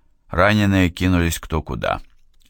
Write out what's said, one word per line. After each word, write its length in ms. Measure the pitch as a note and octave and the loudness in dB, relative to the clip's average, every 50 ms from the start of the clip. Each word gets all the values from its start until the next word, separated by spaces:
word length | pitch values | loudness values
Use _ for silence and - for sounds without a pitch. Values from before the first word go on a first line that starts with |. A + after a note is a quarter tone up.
| _ _ _ _ _ - | _ _ _ _ _ -8
Раненые 600 | - E2 F#2 G#2 G#2+ G#2+ G#2 G2 G2 F#2+ F#2 E2+ | -2 0 2 2 2 2 2 2 2 2 2 2
кинулись 480 | F2 - F#2 F#2 F2+ E2+ E2+ E2+ E2 - | 0 0 0 0 2 2 2 0 -2 -4
кто 240 | - - E2 D#2 - | -8 -6 -6 -6 -6
куда. 380 | - C2 A1+ G1+ G1+ G1+ G1+ - - _ _ _ _ _ _ _ _ | -6 -8 -6 -4 -4 -4 -4 -8 -14 _ _ _ _ _ _ _ _